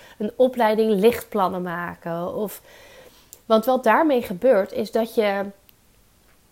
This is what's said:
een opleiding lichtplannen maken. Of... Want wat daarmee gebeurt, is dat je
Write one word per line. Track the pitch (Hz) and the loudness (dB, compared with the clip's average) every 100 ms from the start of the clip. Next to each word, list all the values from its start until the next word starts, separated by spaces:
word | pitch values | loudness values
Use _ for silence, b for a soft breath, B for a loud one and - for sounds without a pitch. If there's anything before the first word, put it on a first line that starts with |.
| B B | B B
een | 214 - | -8 0
opleiding | 254 254 214 220 220 | 0 2 0 2 2
lichtplannen | 202 220 240 - 214 196 185 | 4 2 2 -2 -2 -2 -2
maken. | 180 170 175 170 175 170 175 - | -6 -6 -8 -10 -8 -6 -6 -6
Of... | 208 - B B B B B B B B - | -8 -10 B B B B B B B B 0
Want | 220 226 | 2 2
wat | 254 | 0
daarmee | 254 226 320 254 | 4 4 4 0
gebeurt, | 226 180 247 220 202 | -2 -2 2 2 2
is | - 208 | -4 -4
dat | 220 226 - | -4 -2 -2
je | 208 196 202 - _ _ _ _ _ _ _ _ _ | -2 -2 -6 -12 _ _ _ _ _ _ _ _ _